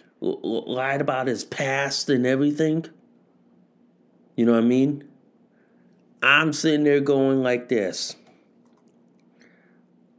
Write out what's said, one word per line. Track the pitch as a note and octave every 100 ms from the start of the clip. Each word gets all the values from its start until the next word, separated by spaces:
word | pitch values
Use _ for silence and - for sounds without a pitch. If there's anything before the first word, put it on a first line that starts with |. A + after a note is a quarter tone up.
| - _
l-, | - -
l-, | - A2 -
lied | B2+ C3 C#3
about | C#3 C3 C3
his | A2
past | - - C#3 C3+ C#3 - -
and | C3+ B2
everything. | C3 D3 D3 D#3+ D#3 D#3+ - _ _ _ _ _ _ _ _ _ _ _ _ _ -
You | A#2
know |
what | A#2
I | A#2
mean? | B2+ C#3 D3 - _ _ _ _ _ _ _ _ _ _ _
I'm | C3 C#3+ D#3+
sitting | D3 D#3+ D3+
there | D3 C#3+
going | C#3 C#3 C3+ C3+
like | B2+ B2 A#2+
this. | A#2+ F#2+ E2 - - - _ _ _ _ _ _ _ _ _ _ _ _ _ _ _ _ _ _